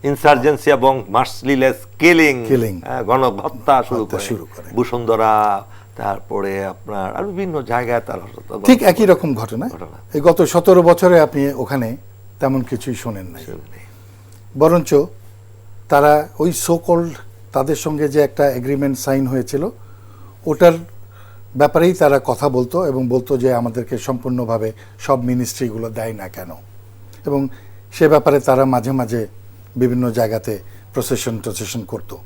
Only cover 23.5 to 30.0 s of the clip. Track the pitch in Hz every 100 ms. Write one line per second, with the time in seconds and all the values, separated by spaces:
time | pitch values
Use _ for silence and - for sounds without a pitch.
23.5 | 120 120 117 117 120 - 127 135 127 117
24.5 | 113 110 107 - - - 135 123 123 120
25.5 | - 123 107 113 110 113 107 95 - 95
26.5 | 80 - - - - - - - 139 135
27.5 | - - - - - 156 151 151 143 127
28.5 | 127 135 127 113 135 117 117 107 - -
29.5 | - - - 123 123